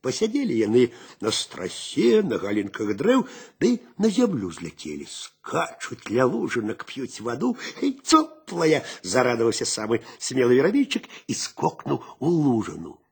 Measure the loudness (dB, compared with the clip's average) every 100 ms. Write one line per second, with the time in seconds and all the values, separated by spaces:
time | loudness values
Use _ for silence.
0 | -4 -2 -2 0 0 0 4 6 4 2
1 | -20 -6 -4 -2 -6 -8 -10 -10 -6 2
2 | 4 4 2 -4 -2 -2 -4 -6 -4 0
3 | 4 2 2 -10 -20 _ 0 0 -6 0
4 | 0 2 2 0 -6 -8 -12 -12 -10 -10
5 | -12 -14 -16 _ -6 -4 -4 -8 -12 -12
6 | -2 2 2 2 -2 -2 -4 -8 -10 -12
7 | -10 -10 -8 -2 -2 -2 -8 -4 -4 -4
8 | 4 4 4 -10 -10 0 2 2 0 -12
9 | 0 2 2 2 2 0 -4 -4 -2 -2
10 | -4 -12 -4 2 6 6 6 2 0 -2
11 | -8 -18 -8 -6 -6 -4 -4 -4 -4 -4
12 | -6 -4 0 2 2 2 -2 -10 -14 -16
13 | _